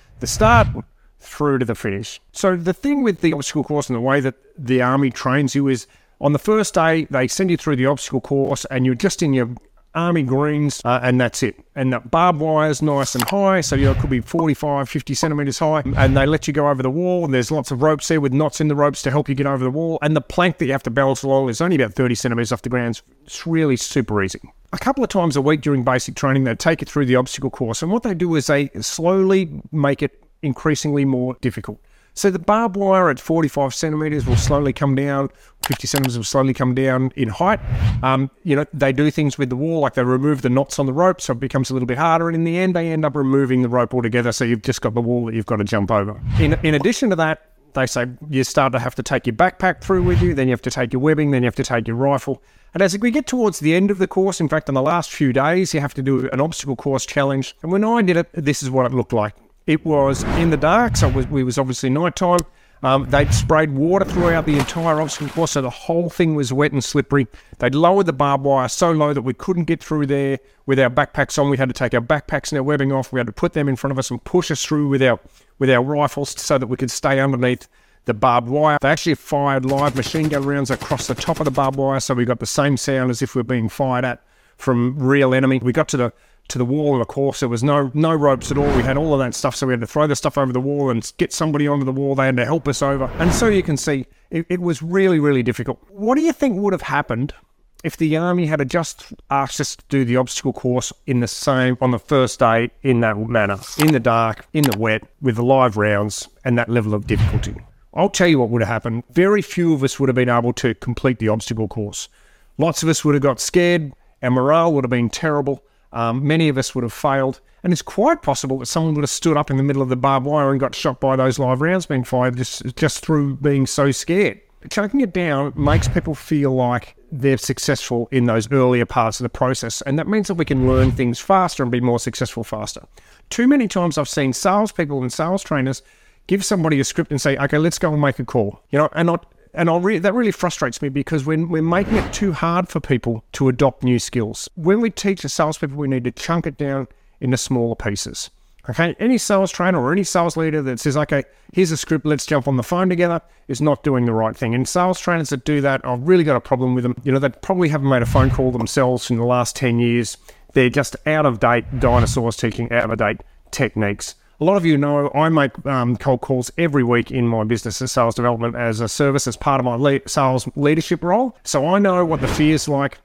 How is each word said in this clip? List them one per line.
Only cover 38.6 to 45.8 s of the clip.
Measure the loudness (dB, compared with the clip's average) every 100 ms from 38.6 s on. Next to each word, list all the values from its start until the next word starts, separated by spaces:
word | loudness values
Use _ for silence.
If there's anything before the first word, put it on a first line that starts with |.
| 0
they | -2 0
do | 2 0
things | 2 -2 0
with | -4
the | -2
wall, | -2 0
like | 0
they | 0
remove | 2 2 2 0
the | 2
knots | 2 0 -2
on | -2
the |
rope, | 2 2 2
so | -4
it | -4
becomes | -2 -2 -2
a |
little | -2 -2
bit | 0
harder. | 2 2 0
And | 0
in |
the | 0 0
end, | 0 0
they | 0
end | 0 0
up | 0
removing | 2 2 4 2
the | 2
rope | 2 0
altogether, | 0 0 0 0
so | 0
you've | 0 0
just | -2 -2
got | -2
the | -2
wall | 0 -2 -2
that | -4
you've | -2
got | -2
to |
jump | 0 0